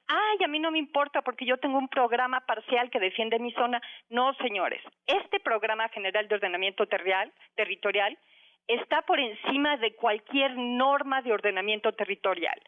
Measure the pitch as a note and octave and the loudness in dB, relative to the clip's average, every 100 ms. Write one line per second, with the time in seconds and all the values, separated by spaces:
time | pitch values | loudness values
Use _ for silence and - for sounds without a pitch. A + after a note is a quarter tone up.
0 | - E4 G#4+ G4+ E4+ D4+ D#4+ D#4+ D4 C#4+ | -4 0 0 0 0 0 0 -2 0 0
1 | C#4+ C#4+ B3+ A#3+ B3+ B3+ C#4+ C4+ C4 C4+ | 0 0 -4 -4 -2 0 2 0 0 2
2 | A#3+ A#3+ B3+ B3+ - A3 - A#3+ B3 A#3 | 2 2 0 -2 -2 -4 0 0 0 0
3 | F#3 G#3 A3 A#3 A#3+ - A#3+ A#3+ - - | 0 0 0 0 -2 -2 0 -2 -6 -18
4 | _ A#3 C4 C4 B3+ A3+ D#3 - - _ | _ 2 2 0 -4 -2 -2 -4 -10 _
5 | - F#4+ - G4+ C#4 A3 A3 A3 A3+ G#3+ | 0 0 0 -2 0 0 0 0 -2 -4
6 | G3 G#3+ G#3 G#3 G3 F3+ F#3+ F#3+ G3+ F#3+ | -2 -2 0 -2 0 -2 -2 0 0 0
7 | F3+ F#3+ A3+ _ - - G3 F#3+ G#3 G3+ | 0 0 -2 _ -10 -4 -4 -2 -2 0
8 | G3+ D#4 _ - - _ - A#3 - D4+ | -2 -4 _ -20 -20 _ -4 -4 0 0
9 | D#4+ D#4 A#3+ G#3+ - C#4 D4 C4+ A3 - | 2 0 0 -4 -4 0 0 0 -2 0
10 | A#3 G#3+ - C#4 C4+ B3+ B3 B3 C4+ C#4 | 0 0 -2 0 0 0 -2 2 4 2
11 | C#4 C4 A#3+ G#3 G#3 F#3+ G#3 G#3+ A3 G#3+ | 0 -2 0 0 2 0 -2 0 0 -2
12 | G3 G3 G3 F3+ D#3+ - | -4 -2 -2 0 -2 -6